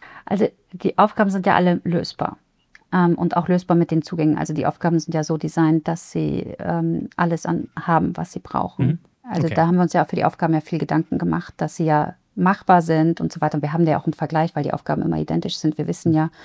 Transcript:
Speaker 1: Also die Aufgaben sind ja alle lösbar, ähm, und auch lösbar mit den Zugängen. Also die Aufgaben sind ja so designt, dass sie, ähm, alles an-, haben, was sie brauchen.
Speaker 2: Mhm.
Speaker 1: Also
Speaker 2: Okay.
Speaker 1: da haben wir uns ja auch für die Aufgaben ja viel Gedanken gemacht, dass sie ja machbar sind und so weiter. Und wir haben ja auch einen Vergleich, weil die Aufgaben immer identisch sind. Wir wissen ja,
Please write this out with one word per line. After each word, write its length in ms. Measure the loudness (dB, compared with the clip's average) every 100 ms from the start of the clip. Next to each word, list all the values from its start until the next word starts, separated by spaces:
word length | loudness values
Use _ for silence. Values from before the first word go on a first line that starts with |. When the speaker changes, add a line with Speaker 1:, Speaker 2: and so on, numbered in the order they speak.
| -20 -18
Speaker 1:
Also 240 | -6 0 -2 -2 _
die 260 | -6 -2 2
Aufgaben 320 | 2 2 0
sind 160 | 0 2
ja 80 |
alle 260 | 4 4 2
lösbar, 540 | 0 -2 -4 -6 -6 -8 _ _ _ _ _
ähm, 220 | 2 4
und 220 | 2 0 0
auch 120 | 0
lösbar 280 | 0 2 2
mit 140 | 2
den 120 | 0
Zugängen. 360 | -2 0 0 0
Also 160 | -2
die 120 | -2 -2
Aufgaben 320 | -2 0 0
sind 160 | 0
ja 100 | -2
so 120 | -2 -4
designt, 500 | -2 2 4 2 0
dass 220 | -6 -6
sie, 440 | -4 -2 -4 -6 -8
ähm, 500 | -4 -2 -2 -4 -4 -2
alles 300 | 0 -2 -4
an-, 220 | -6 -6 -6
haben, 360 | 0 2 2 -2
was 160 | -8
sie 80 | -10
brauchen. 460 | -6 -6 -4 -2 0
Speaker 2:
Mhm. 120 | -2 _ _
Speaker 1:
Also 240 | -6 -2 0
Speaker 2:
Okay. 80 |
Speaker 1:
da 120 | 2 2
haben 100 | 4
wir 60 |
uns 100 | 2
ja 120 | 0
auch 40 | 0
für 80 | 0
die 80 |
Aufgaben 300 | -2 0 0
ja 60 | 0
viel 180 | -2 -4
Gedanken 400 | 0 -2 -2 -2
gemacht, 360 | 0 -2 -4 -6
dass 180 | -6 -2
sie 80 |
ja 300 | 0 2 0 -6 _
machbar 480 | 0 0 2 4 4
sind 380 | 4 2 2 0
und 120 | -4
so 80 | -4
weiter. 160 | -2 -2
Und 60 |
wir 100 | -2
haben 140 | 2 2
ja 120 | 2
auch 80 | -2
einen 80 |
Vergleich, 420 | -4 -2 -2 -2 -2
weil 60 |
die 100 | -4
Aufgaben 300 | -4 -4 -2
immer 160 | -2 -2
identisch 380 | -2 -2 -4 -2
sind. 200 | -2 -2
Wir 80 | -4
wissen 260 | -2 2
ja, 180 | 2 0 -4